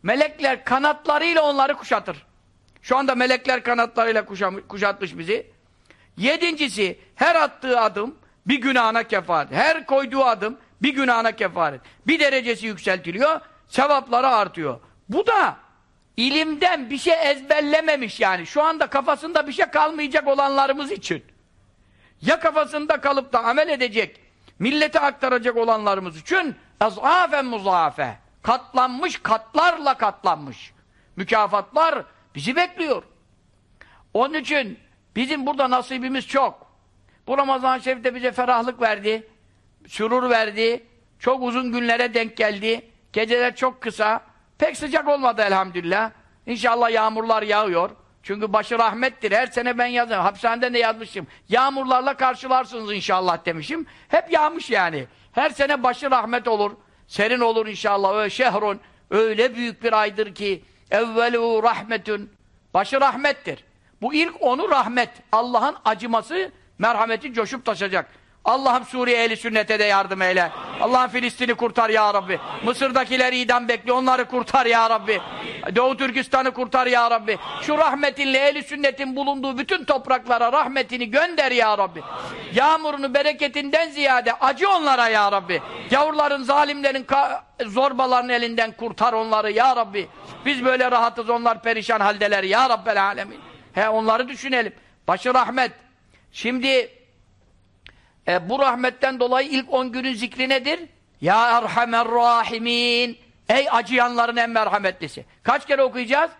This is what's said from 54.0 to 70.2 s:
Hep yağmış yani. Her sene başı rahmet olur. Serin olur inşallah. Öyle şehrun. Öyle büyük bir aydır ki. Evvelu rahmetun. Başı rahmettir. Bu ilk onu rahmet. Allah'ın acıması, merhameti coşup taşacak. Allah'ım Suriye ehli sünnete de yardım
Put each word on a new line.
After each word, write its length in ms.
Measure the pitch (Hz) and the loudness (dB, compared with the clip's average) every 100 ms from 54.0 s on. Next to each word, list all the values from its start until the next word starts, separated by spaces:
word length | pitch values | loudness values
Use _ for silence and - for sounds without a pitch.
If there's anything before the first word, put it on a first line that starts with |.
| _ | _
Hep 240 | 320 339 | 0 2
yağmış 380 | 330 302 330 - | 2 2 -2 -2
yani. 360 | 214 175 156 127 _ _ | 0 0 -2 -10 _ _
Her 180 | - 302 | -2 -2
sene 320 | 247 277 285 | 0 0 2
başı 280 | 247 240 285 | 0 -2 0
rahmet 380 | 262 220 240 240 | 0 0 -2 0
olur. 220 | 214 208 - _ _ _ | 0 0 -4 _ _ _
Serin 340 | - 214 247 | -2 0 2
olur 260 | 233 226 220 | 2 2 -2
inşallah. 480 | 196 214 202 196 | -4 0 2 2
Öyle 160 | 208 208 | 2 -2
şehrun. 500 | - 254 196 208 202 - _ _ | 2 2 2 -2 -4 -10 _ _
Öyle 440 | 202 220 214 247 | 0 2 2 0
büyük 280 | 233 240 202 | 0 -8 -4
bir 180 | 233 220 | 0 2
aydır 340 | 214 202 214 | 0 -2 -6
ki. 300 | 180 202 180 - _ _ | -4 -6 -6 -8 _ _
Evvelu 720 | 202 226 226 233 240 233 220 | 0 0 0 2 2 0 2
rahmetun. 680 | 226 202 208 220 196 208 202 _ _ _ _ | 2 0 -4 -6 -4 -8 -8 _ _ _ _
Başı 260 | 180 202 269 | -2 0 2
rahmettir. 640 | 269 233 285 277 - 135 _ _ _ _ | 2 2 -2 -2 -6 -12 _ _ _ _
Bu 120 | 233 | -2
ilk 280 | 302 339 - | 0 0 0
onu 280 | 269 262 392 | 0 0 2
rahmet. 400 | 285 220 247 240 - _ | 2 2 0 -2 -6 _
Allah'ın 440 | 220 247 240 247 - | 0 2 0 0 -2
acıması, 680 | 226 214 226 226 220 339 381 _ _ _ | -2 -2 -2 -2 -2 -6 -6 _ _ _
merhameti 540 | 208 220 226 226 285 | 0 2 0 -2 -4
coşup 320 | 233 214 262 | -6 -4 -4
taşacak. 460 | - 180 196 185 151 - _ _ | -6 -4 -2 -2 -4 -14 _ _
Allah'ım 400 | - 247 269 247 | 0 2 2 0
Suriye 400 | 240 254 247 240 | -2 -4 0 2
ehli 120 | 233 226 | 2 -2
sünnete 420 | 233 220 208 214 | -2 -2 0 2
de 60 | |
yardım 380 | 208 196 190 190 | 4 2 0 0